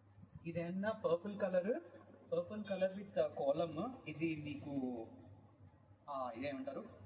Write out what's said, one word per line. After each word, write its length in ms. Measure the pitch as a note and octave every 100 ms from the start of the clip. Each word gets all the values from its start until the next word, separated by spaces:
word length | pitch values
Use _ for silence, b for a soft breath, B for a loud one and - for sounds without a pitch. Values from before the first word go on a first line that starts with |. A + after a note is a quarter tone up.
| - - - - E3
ఇదేనా 440 | E3 E3+ F#3+ G#3
పర్పుల్ 480 | G#3+ E3 F3 G3+ G3
కలర్, 400 | F#3+ F3+ G3 D#4+ - - - - -
పర్పుల్ 320 | E3+ E3+ G#3+
కలర్ 300 | G3+ F#3 F#3+
with, 260 | F#3+ G3 F3+
ఆ, 80 | D3+
కోలం. 720 | - C#3 D3+ E3+ D3+ A#3+ - -
ఇది 280 | D3+ E3 D3+
మీకు, 720 | D3 C#3+ C#3+ C#3 B2+ A#2+ A2+ - - - - - - - - - -
ఆ, 220 | C3+ B2+ A2+
ఇదేమంటారు, 480 | C#3+ C3+ C3+ - - -